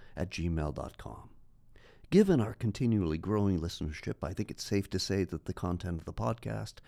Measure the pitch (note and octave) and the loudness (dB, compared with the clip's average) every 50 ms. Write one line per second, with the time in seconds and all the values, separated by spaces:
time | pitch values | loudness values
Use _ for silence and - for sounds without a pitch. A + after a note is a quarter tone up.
0 | - - - D2 E2+ F#2+ - - E2 F2 E2 D#2+ D2+ D2 C2+ B1+ - - - - | -16 -12 -6 -4 -4 -4 -2 -2 0 0 2 2 0 -2 -2 -4 -8 -8 -10 -12
1 | - - A1 - - - - - - - - - - - - - - - - - | -12 -12 -12 -12 -16 -18 -20 -20 -20 -20 -20 -20 -20 -20 -20 -20 -20 -20 -20 -20
2 | - - - F#3+ G#3+ G3 F3 B2+ G#2+ F2+ - - - A2 G2 - C#3 A#2 A2 G#2 | -4 4 6 6 8 8 6 6 4 2 0 -2 -2 -2 0 2 2 2 4 4
3 | F2+ D#2+ D#2 E2 E2+ F#2 G#2+ G#2 G2+ G2 F#2+ E2 D#2 F2 - - F2 D#2+ D#2 - | 4 2 0 -2 0 0 2 4 4 4 4 2 0 -2 -4 -4 -6 -6 -6 -6
4 | - - - - - D#2 F2 - G#2+ - - - - - G#2 G2+ G2 - - F#2 | -6 -8 -6 -4 -6 -6 -4 -6 -6 -6 -6 -10 -4 0 0 0 0 0 -2 -4
5 | - - G2 G2 F#2 E2 F2 D#2 - - F2+ - - F2+ F2+ F2 - F2+ F2 E2 | -2 0 2 0 0 0 -2 -6 -6 -6 -6 -4 -2 -2 -2 -2 -2 -4 -4 -4
6 | - - - - A2 A#2 A2+ - - A2 G#2+ G#2+ G#2+ - - - - | -6 -8 -6 -4 -2 -2 -2 -4 -6 -6 -6 -6 -6 -10 -12 -16 -20